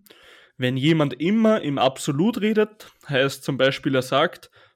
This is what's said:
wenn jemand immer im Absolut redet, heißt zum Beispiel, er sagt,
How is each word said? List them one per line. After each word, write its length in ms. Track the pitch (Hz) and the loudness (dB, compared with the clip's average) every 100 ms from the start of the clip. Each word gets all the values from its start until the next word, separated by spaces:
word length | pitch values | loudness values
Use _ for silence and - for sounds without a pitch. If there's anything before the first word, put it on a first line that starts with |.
| _ _ - - _ - | _ _ -20 -20 _ -6
wenn 200 | 127 131 | -4 0
jemand 360 | 147 160 143 | 2 2 0
immer 480 | - 160 220 220 220 | -2 0 2 2 2
im 160 | 147 135 | -2 0
Absolut 640 | 127 - - 139 208 233 | 0 0 -4 0 0 0
redet, 500 | 214 214 214 - - _ - | 0 0 -2 -4 -20 _ -4
heißt 340 | 135 135 - | 0 0 -2
zum 140 | - 127 | -6 0
Beispiel, 360 | 135 135 147 131 | 0 0 -2 -2
er 60 | |
sagt, 480 | 127 139 170 - - _ _ | 0 0 0 -4 -20 _ _